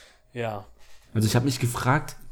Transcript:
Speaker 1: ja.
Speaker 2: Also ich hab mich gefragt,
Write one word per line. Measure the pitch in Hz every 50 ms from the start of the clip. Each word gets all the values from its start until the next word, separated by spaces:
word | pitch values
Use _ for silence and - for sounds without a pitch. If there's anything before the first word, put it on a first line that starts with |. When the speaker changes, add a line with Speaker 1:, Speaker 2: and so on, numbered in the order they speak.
| - - - _ _ _
Speaker 1:
ja. | - 120 117 113 107 101 - - - - - - - - - - -
Speaker 2:
Also | 110 110 107
ich | -
hab | 117 123
mich | 143 127 -
gefragt, | 123 120 - - - 123 135 151 - - - - - -